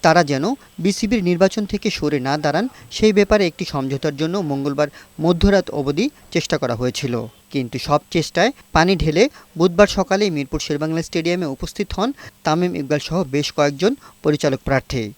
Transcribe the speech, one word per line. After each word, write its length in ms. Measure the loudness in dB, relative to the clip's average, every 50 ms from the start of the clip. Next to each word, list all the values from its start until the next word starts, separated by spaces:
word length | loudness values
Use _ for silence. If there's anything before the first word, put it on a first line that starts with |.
তারা 200 | 6 6 6 4 4
যেন 200 | 2 0 -2 -2 -2 -4 -6 -10 -18 _ -2
বিসিবির 440 | -2 -2 0 0 -2 0 0 0 2
নির্বাচন 380 | 0 2 2 2 2 2 -2 -4
থেকে 220 | -4 -6 -4 -4 -4
সরে 280 | -4 -2 -2 -2 -2 -2
না 140 | -2 -2 -2 0
দাঁড়ান, 280 | 0 0 0 0 -2 -4 -6 -12 -20 -14
সেই 220 | -4 2 2 4
ব্যাপারে 300 | 4 4 4 4 4 2 2
একটি 180 | 0 -2 -6 -10
সমঝোতার 500 | -6 -4 -4 -4 -4 -4 -2 -4 -4 -2
জন্য 180 | -2 -4 -2 -2 -2
মঙ্গলবার 500 | -2 -2 -2 -2 -2 -2 0 0 0 -2 -2 -20 -20 _ _ -2
মধ্যরাত 460 | 2 2 4 4 4 4 4 4 2 0
অবধি 360 | -6 -4 -2 -2 0 0 -2 -2 _ -10 -20 -4
চেষ্টা 260 | -4 -4 -2 -2 -2 -2
করা 160 | 0 -2 -2
হয়েছিল। 400 | -2 -2 -4 -4 -4 -6 -4 -4 -4 -6 -8 _ _ _ _
কিন্তু 260 | -6 -6 -6 -4 -8 -8
সব 220 | -2 0 0 0 0 _
চেষ্টায় 400 | -2 -2 -2 -2 _ 0 0 0 0 -4 -20 _
পানি 200 | 0 2 4 4 2
ঢেলে 280 | 2 0 0 4 2 2 2 0 -10 -20 _ _ 0
বুধবার 280 | 2 2 6 4 4
সকালে 380 | 4 4 -4 0 0 0 0 0 0
মিরপুর 300 | 0 -2 -4 -4 -6 -6
শেরেবাংলা 420 | -4 -4 -4 -2 -2 -2 -2 -4
স্টেডিয়ামে 440 | -4 -2 -4 -2 0 0 -2 -2 -2
উপস্থিত 420 | -4 -6 -6 -8 -10 -6 -8 -6 -6 -2
হন 140 | -2 -2 -2 -4 -8 -16 -20 _ _
তামিম 300 | _ 0 2 2 0 0 -2
ইকবাল 260 | -6 -2 -2 -2 -2
সহ 180 | -2 -2 -2 -2 -2
বেশ 240 | 0 -2 -2 -2 -2
কয়েকজন 400 | 0 0 0 0 0 0 0 0 0 -2 -10 -20 -20 _
পরিচালক 380 | 0 0 0 2 0 -2 -2 -2 _
প্রার্থী। 380 | -2 -2 -2 -2 _ -6 -6 -6 -6 -10